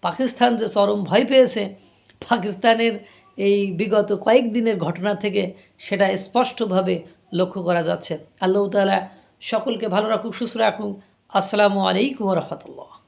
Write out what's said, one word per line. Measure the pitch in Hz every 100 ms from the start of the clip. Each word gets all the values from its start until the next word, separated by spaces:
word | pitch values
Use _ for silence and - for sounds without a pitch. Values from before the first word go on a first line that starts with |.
পাকিস্তান | 180 170 262 - 247 226
যে | 220
চরম | 214 202 208
ভয় | 170 196
পেয়েছে, | 254 262 247 - 196 - _ _ _ _ -
পাকিস্তানের | 233 190 190 240 226 226 208 - - _ -
এই | 196 202 202
বিগত | 170 208 214 202
কয়েকদিনের | 202 - 240 240 220 226 202
ঘটনা | 160 170 196
থেকে | 202 208 196 185 - _ _
সেটা | - 196 196 196
স্পষ্টভাবে | 190 233 254 - 220 185 185 175 - _ _
লক্ষ্য | 175 185 190
করা | 175 175
যাচ্ছে। | 165 175 - 156 - _
আল্লাহ | 185 190 202
তাআলা | 196 196 190 - - _ _
সকলকে | - 226 220 214 214
ভালো | 185 214
রাখুক, | 220 226
সুস্থ | - 233 220
রাখুক। | 220 214 208 196 - _ _
আসসালামু | 196 190 208 208 196
আলাইকুম | 190 185 262 262 202
ওয়া | 175
রাহমাতুল্লাহ। | 156 151 - 135 - -